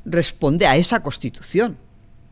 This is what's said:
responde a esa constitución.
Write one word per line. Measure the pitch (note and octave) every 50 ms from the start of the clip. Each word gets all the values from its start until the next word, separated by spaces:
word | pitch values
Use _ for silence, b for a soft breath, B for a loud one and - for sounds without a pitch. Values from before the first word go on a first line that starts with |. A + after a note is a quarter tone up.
| -
responde | - D#3+ E3+ D#3+ - - - - C#3+ D3 E3+ G3
a | D3+ C3+
esa | D3+ F3 - A#3 A3+ -
constitución. | D3 - - - B2 - - - - - F3+ A#3 A#3 - - - - - - - - - - - -